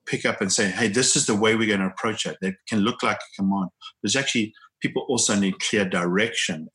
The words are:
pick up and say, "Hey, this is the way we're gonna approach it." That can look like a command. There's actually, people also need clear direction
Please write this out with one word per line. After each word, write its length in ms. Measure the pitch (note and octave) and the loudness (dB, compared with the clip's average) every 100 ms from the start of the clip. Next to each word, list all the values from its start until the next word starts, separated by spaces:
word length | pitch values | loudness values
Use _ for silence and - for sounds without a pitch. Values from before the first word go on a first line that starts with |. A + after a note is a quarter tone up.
| - | -6
pick 200 | B2+ A#2+ | -2 -2
up 160 | G#2 | -2
and 100 | G2 | 0
say, 180 | - G#2 | 0 0
"Hey, 180 | F#2+ A2+ | 0 0
this 280 | A2 B2+ D3+ | 2 2 2
is 100 | - | 2
the 100 | G#2 | 2
way 200 | A2 A2 | 2 2
we're 140 | A2 | 2
gonna 180 | G2 F#2+ | 2 0
approach 380 | - A2+ G#2+ F2 | -2 -4 -4 -6
it." 120 | - | -6
That 140 | F#2+ F#2+ - | -6 -6 -4
can 120 | G#2+ | 0
look 240 | G#2 A#2+ | 0 0
like 140 | A2+ G#2 | -2 -2
a 240 | - - | -6 -4
command. 280 | G2 G2 F2+ - - - | 0 0 -2 -8 -20 -8
There's 140 | G#2 C#3 | -2 0
actually, 380 | C3+ A#2+ G#2+ - - _ | 0 0 -2 -4 -20 _
people 240 | - C3 - | -4 -2 -2
also 280 | A#2 - G#2 | 0 2 2
need 240 | G2 F#2 | 2 0
clear 260 | - G#2+ F#2 | 0 0 0
direction 840 | F#2 F2 F#2 A2+ - - D#2+ D#2 | 0 0 2 0 0 -4 -4 -8